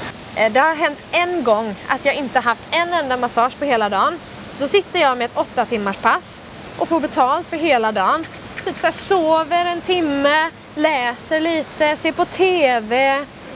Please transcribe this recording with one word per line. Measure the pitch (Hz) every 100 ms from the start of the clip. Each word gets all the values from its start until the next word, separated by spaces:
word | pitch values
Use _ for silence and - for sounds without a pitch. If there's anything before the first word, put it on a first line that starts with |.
| - - - -
Eh, | 220
det | 254
har | 311 311
hänt | 320 285 -
en | 330 349 349
gång | 240 214 226 190 -
att | 254 285
jag | 277
inte | 262 254
haft | 240 220 -
en | 311 349
enda | 349 277 254
massage | 240 233 247 -
på | 285
hela | 233 208
dagen. | 196 269 330 - - - -
Då | 277
sitter | 403 - 359
jag | 285 247
med | 240
ett | 294
åtta | 339 - 214
timmars | 226 202 196
pass | 226 330 - - - - - -
och | 359
får | 330
betalt | 285 285 254 311 -
för | 330
hela | 320 254 220
dagen. | 208 190 302 - - - - 392
Typ | -
så | 330
här, |
sover | - - 381 311 320 311 349 349
en | 349
timme, | - 359 311 277 285 302 320 - - 302
läser | 311 285 240 240 - 311
lite, | 320 320 - - 302 302
ser | 320
på | 320 349
T | - 370 359 269 240
V, | 214 247 269 269 285 - -